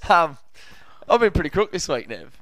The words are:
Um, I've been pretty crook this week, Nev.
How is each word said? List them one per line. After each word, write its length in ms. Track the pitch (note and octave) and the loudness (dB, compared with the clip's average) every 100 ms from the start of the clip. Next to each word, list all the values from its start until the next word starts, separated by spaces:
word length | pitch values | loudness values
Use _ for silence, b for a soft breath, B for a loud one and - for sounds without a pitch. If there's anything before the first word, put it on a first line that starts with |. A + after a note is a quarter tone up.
| - | 4
Um, 300 | F3+ D#3+ C#3 - B B B B B - | 2 2 -4 -20 B B B B B 0
I've 120 | A#3 | 2
been 120 | A3+ | 2
pretty 180 | E3 D3+ | 0 -2
crook 220 | F#3 G#3 | -2 -2
this 160 | F3+ - | -4 -6
week, 200 | C3 - | -6 -6
Nev. 320 | G#2+ - - | -14 -14 -20